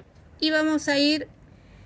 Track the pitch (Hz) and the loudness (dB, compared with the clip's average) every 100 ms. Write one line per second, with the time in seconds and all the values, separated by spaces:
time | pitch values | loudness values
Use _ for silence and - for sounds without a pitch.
0 | - - - - 311 311 311 302 302 285 | -20 -20 -20 -6 -2 0 0 -2 0 0
1 | 294 302 - - - - - - | 2 0 -4 -18 -20 -20 -20 -20